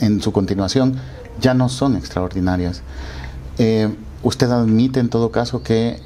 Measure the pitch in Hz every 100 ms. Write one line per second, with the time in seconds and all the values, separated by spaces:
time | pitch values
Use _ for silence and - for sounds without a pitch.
0 | 110 101 110 104 95 98 95 131 131 131
1 | - - - - 131 127 127 - 139 101
2 | - - 92 95 92 92 90 87 - -
3 | - - - - - - 113 110 107 -
4 | - - 120 - 123 120 113 110 131 131
5 | 120 113 113 117 120 120 - 113 117 -